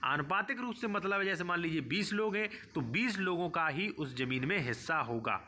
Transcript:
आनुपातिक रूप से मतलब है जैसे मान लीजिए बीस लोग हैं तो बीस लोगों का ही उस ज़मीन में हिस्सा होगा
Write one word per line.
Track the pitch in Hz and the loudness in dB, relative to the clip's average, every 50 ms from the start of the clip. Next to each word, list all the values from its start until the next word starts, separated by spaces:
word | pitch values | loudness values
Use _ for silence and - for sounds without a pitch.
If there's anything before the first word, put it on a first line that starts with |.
| - | 2
आनुपातिक | 127 139 147 143 143 180 196 214 - 269 233 | 2 2 2 2 2 2 0 2 0 -2 -4
रूप | 240 247 220 | -2 -6 -4
से | - - 226 | -4 -2 0
मतलब | 202 202 185 196 202 196 | 0 0 0 2 2 2
है | 196 | 2
जैसे | 190 190 165 180 | 2 0 0 0
मान | 175 175 170 | 0 0 0
लीजिए | 170 165 160 160 139 | 0 2 0 0 0
बीस | 117 135 196 202 - 208 | 0 0 0 0 2 0
लोग | 208 214 220 190 | 2 2 2 2
हैं | 208 214 208 - - - - - | 0 -2 -2 -4 -8 -14 -6 -4
तो | 165 131 | -2 -2
बीस | 113 117 175 233 254 208 190 | 0 2 2 2 2 2 0
लोगों | 190 185 180 170 180 175 | 0 0 2 2 0 0
का | 165 170 165 156 | 0 2 0 2
ही | 143 147 190 214 | 0 0 -2 -2
उस | - - 156 135 123 123 | -2 -2 -4 -4 -2 -2
ज़मीन | 131 127 131 131 127 | 0 0 2 0 2
में | 143 190 202 | 2 0 0
हिस्सा | 143 123 117 - - - 165 160 | 0 0 -2 -4 -2 -2 0 0
होगा | 135 113 120 117 113 113 104 95 - | 0 0 -2 0 0 0 0 0 -2